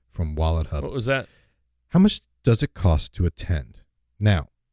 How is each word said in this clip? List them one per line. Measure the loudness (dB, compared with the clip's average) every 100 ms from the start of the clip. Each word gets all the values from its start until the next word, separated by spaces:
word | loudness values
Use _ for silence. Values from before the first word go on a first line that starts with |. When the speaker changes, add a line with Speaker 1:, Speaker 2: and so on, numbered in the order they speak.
| _
Speaker 1:
from | -8 -6
Wallet | -2 0 0 -2
Hub. | -6
Speaker 2:
What | -6
was | -6 -4
that? | -4 -6 _ _ _ _ _ _
Speaker 1:
How | 4
much | 4 2 _ _
does | 0 0
it | 0
cost | -2 2 2 0
to | -4 -4
attend? | -4 -6 -6 -6 -18 _ _ _ -2
Now, | 0 0 -2 _ _